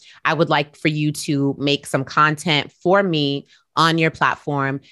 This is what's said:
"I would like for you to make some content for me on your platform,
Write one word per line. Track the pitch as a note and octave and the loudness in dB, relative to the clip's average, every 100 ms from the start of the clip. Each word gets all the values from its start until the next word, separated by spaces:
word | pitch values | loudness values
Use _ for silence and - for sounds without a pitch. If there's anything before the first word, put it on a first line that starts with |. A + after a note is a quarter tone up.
| - - - | -20 -6 -4
"I | |
would | D#3 D#3 | 0 0
like | D3+ D3+ - | 0 -2 -4
for | D#3+ | -2
you | D3+ D3+ | 0 -2
to | D3 - C#3+ C#3 C3+ | -2 -2 0 0 0
make | C#3+ C#3+ - | -2 -2 -2
some | C#3 | -6
content | C3+ - D3+ D3+ F3+ D3 - | -2 2 2 0 0 0 -2
for | - F3 G3 | -4 2 2
me | G3 D#3+ C#3+ C#3 - _ _ - | 2 0 -2 -4 -8 _ _ 0
on | E3 E3 | 2 2
your | D#3+ | 0
platform, | - C3+ - - C#3+ C3+ C#3 - | 0 -2 -2 -4 -4 -4 -6 -12